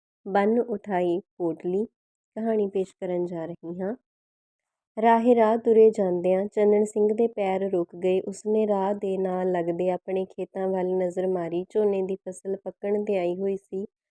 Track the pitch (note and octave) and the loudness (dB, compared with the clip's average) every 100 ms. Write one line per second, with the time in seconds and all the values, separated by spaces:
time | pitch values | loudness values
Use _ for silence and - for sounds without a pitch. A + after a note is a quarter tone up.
0 | _ _ G3+ G3 G3+ A#3 A#3+ G#3 - F3+ | _ _ -2 0 2 2 0 -4 -4 -2
1 | F3+ F3 - - E3+ D#3+ F3+ F#3 A#3 _ | 0 -2 -6 -6 -6 -4 -4 -4 -4 _
2 | _ _ _ - A3+ A3 G3+ G3 F#3 - | _ _ _ -8 -2 0 0 -2 -6 -6
3 | F#3 F3 F3 F3 E3 F3 E3+ F3+ F#3+ B3+ | -6 -4 -4 -6 -10 -10 -12 -8 -8 -8
4 | _ _ _ _ _ _ _ _ _ - | _ _ _ _ _ _ _ _ _ 2
5 | A3+ A3+ A#3 A#3 A3 A#3 A#3 A3 A3 G#3+ | 4 6 6 6 6 4 4 4 4 4
6 | F#3+ F3 F3+ F#3 G3+ - G#3 G#3 G#3 G#3+ | 0 2 2 2 0 2 4 4 2 0
7 | G#3+ A3 A#3 A3+ G3 F#3+ G3 F#3 E3+ F3 | 0 2 0 0 -2 -2 0 -2 -2 -2
8 | F#3 F#3 - F#3+ G#3+ G#3+ G#3+ G3+ F#3+ G#3 | 0 0 -2 -6 -2 0 2 2 0 -2
9 | G3 F#3+ F#3+ F#3 F#3 F3+ E3+ E3+ F3+ F3+ | -2 -2 -2 0 0 0 0 0 0 -2
10 | - F#3+ F#3 - F#3 F#3+ F#3+ F#3+ F3+ F#3 | -2 -4 -4 -8 -10 -4 -2 -2 0 0
11 | F3+ F3+ F#3 F#3 E3+ F3 F#3 A3 G#3 G3 | -2 -2 -2 -2 -2 -6 -4 0 0 0
12 | F#3+ F#3+ - F#3 G3 G3 F#3+ - G3+ G#3 | -2 -6 -10 -12 -8 -8 -10 -8 -4 -2
13 | G#3 G3 F3 F3+ G3 G3 - F#3+ G3+ _ | 0 -2 -2 -2 -4 -6 -8 -10 -10 _
14 | _ | _